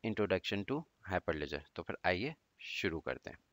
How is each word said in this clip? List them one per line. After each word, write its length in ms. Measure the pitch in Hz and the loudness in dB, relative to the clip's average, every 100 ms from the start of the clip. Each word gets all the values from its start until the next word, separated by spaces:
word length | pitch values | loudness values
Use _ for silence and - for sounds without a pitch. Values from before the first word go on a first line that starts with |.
| 113 | 0
introduction 600 | 107 101 92 - 101 101 | 2 4 4 2 -2 0
to 120 | 139 165 _ - | -2 -2 _ -2
hyperledger। 460 | 90 - 80 73 73 - - | 0 2 0 0 -4 -6 -10
तो 80 | |
फिर 140 | 85 - 87 | -6 0 2
आइए 300 | 90 123 160 _ _ | 2 0 -6 _ _
शुरू 400 | - - 98 80 | -8 -2 -2 -2
करते 300 | - 64 - | -4 -6 -8
हैं। 80 | - _ | -14 _